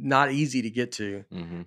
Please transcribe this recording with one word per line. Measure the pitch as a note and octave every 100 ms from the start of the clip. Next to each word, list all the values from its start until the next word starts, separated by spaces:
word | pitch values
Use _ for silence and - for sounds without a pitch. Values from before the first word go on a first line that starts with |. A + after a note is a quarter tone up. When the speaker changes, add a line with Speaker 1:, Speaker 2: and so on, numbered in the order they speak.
Speaker 1:
not | C#3 C3+ C#3+
easy | C#3 D3 B2+
to | A2+
get | A#2 B2
to. | - G#2 G2+ G2
Speaker 2:
Mm-hmm. | F2+ E2+ F2